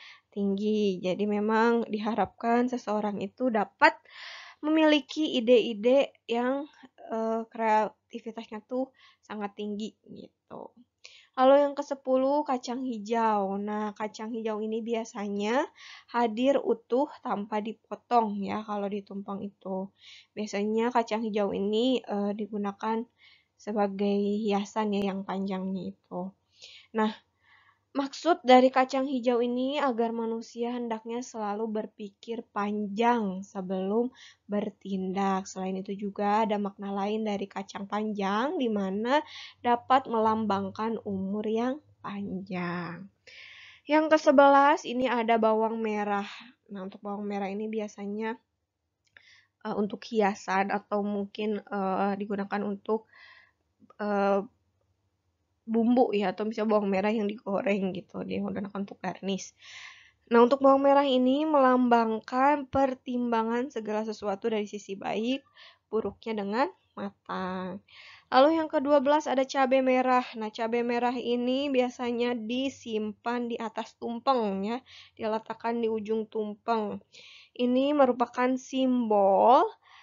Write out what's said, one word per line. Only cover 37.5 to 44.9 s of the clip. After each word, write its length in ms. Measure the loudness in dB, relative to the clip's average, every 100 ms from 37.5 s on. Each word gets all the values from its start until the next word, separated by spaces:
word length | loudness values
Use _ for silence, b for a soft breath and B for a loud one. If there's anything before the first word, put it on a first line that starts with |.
kacang 400 | -8 -10 -12 -6
panjang, 720 | -4 -4 -2 -2 0 0 0
di 80 | -2
mana 480 | 0 -2 -2 0 0 0 B B B
dapat 480 | 0 0 2 2 2
melambangkan 960 | 0 2 2 0 -2 -2 -6 -4 -4
umur 400 | -6 -6 -4 -4 -2
yang 320 | -2 -2 -4 _ _
panjang. 1120 | -12 -10 -8 -8 -8 -6 -6 -6 -8 -12 -16 _ -20 B B B B B 0
Yang 160 | 2 4
kesebelas 720 | 4 6 8 10 8 6 4
ini 240 | 0